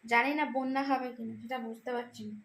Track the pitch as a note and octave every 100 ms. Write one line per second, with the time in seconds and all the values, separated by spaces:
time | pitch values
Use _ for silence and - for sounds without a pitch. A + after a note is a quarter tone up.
0 | A3+ A#3 C4 D4 C#4+ B3 C4 C4+ C#4 C4
1 | B3+ A#3+ A3+ A3 A3+ B3+ A3+ A3+ B3+ A#3+
2 | A#3+ - G#3+ G#3